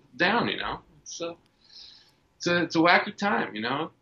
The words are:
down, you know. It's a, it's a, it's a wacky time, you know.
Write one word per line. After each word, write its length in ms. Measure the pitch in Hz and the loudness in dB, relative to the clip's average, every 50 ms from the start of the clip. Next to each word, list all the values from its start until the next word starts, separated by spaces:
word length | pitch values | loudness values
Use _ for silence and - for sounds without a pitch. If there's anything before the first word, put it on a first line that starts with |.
| _ _ - | _ _ -4
down, 320 | - 175 190 220 240 - 101 | 0 0 2 2 2 0 -2
you 80 | 90 | -4
know. 240 | 92 98 110 139 - - _ - - | -4 -6 -6 -8 -10 -12 _ -20 -20
It's 200 | - - - - | -18 -16 -12 -10
a, 160 | 170 170 170 - _ _ _ _ _ _ - - - - - - - _ _ _ _ _ _ | -10 -10 -10 -14 _ _ _ _ _ _ -20 -20 -20 -20 -20 -20 -20 _ _ _ _ _ _
it's 120 | - - | -6 -2
a, 160 | 175 175 175 165 | 0 0 0 0
it's 120 | 165 - | 0 2
a 40 | 165 | 4
wacky 360 | 160 175 185 202 202 208 - | 6 6 6 6 4 0 -4
time, 400 | - 202 202 226 226 160 - 104 | -4 -2 -2 0 -2 -4 -4 -6
you 60 | 107 | -6
know. 300 | 110 123 135 147 165 160 - _ | -4 -4 -4 -4 -6 -8 -10 _